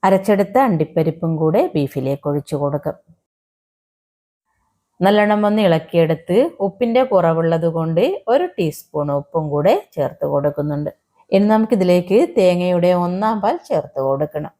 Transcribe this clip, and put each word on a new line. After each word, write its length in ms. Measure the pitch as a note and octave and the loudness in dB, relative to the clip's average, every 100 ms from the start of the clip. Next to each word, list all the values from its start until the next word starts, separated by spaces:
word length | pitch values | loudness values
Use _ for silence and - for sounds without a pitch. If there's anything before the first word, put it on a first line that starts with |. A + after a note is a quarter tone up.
| F#3+ | 2
അരച്ചെടുത്ത 500 | F#3+ F#3+ G3+ G3 A#3+ C4+ | 2 2 0 2 2 2
അണ്ടിപ്പരിപ്പും 640 | E3 D3+ - D#3+ D#3 E3 D#3+ | 0 -2 0 -2 -2 -4 0
കൂടെ 220 | D#3 F#3+ F4+ | 0 2 0
ബീഫിലേക്ക് 540 | D#3 C#3 - C3+ C#3 D3+ | -2 -4 -4 -6 -4 -4
ഒഴിച്ചു 260 | C#3+ C#3 D3 | -6 -4 -4
കൊടുക്കും. 360 | C#3+ D3 C#3+ - _ _ _ _ _ _ _ _ _ _ _ _ _ _ _ _ _ _ _ _ | -4 -4 -8 -12 _ _ _ _ _ _ _ _ _ _ _ _ _ _ _ _ _ _ _ _
നല്ലോണം 360 | F#3+ G#3 G#3 G#3 G#3 | 2 4 2 2 2
ഒന്ന് 140 | G#3+ G3 | 2 2
ഇളക്കിയെടുത്ത് 680 | D#3+ - E3+ D#3+ D#3+ - F#3 D#4+ - G3 | 2 0 0 2 0 0 0 0 -2 -6
ഉപ്പിൻ്റെ 360 | F#3+ A#3 A#3+ C4 | -2 0 0 2
കുറവുള്ളത് 540 | F#3+ E3 E3 E3 E3 E3 E3 | 2 2 2 0 0 0 -2
കൊണ്ട് 280 | D#3+ E3 B3+ G4 - | -2 0 0 -2 0
ഒരു 120 | B3+ F4+ - | 0 0 -4
ടീസ്പൂൺ 520 | E3 - - D3+ D3 C#3+ | -4 -4 -10 -6 -4 -4
ഉപ്പും 240 | C#3 E3 D#3 | -4 -6 -4
കൂടെ 200 | D3 D#3+ F#4 - | 0 2 0 -2
ചേർത്ത് 320 | - C3+ - D3+ | -6 -6 -4 -4
കൊടുക്കുന്നുണ്ട്. 580 | C#3+ C#3+ C#3+ D3 D3 D3 - _ _ _ | -2 -2 -2 -4 -4 -6 -10 _ _ _
ഇനി 120 | G3 G#3 | 0 2
നമുക്കിതിലേക്ക് 680 | A3 A3 A3 F3+ F3+ F3 G3+ E4+ - | 2 2 0 2 2 2 2 2 2
തേങ്ങയുടെ 540 | F#3 F3 F3+ F3+ F3+ F3+ F3 | 2 2 0 0 2 2 0
ഒന്നാം 340 | F#3 G#3+ A3 | -2 -2 -2
പാൽ 120 | G3 E4 - | -2 -4 -4
ചേർത്ത് 300 | G#3+ - - C3+ | -6 -4 -6 -2
കൊടുക്കണം. 440 | C3+ D3 D3+ D3+ | -2 -4 -6 -10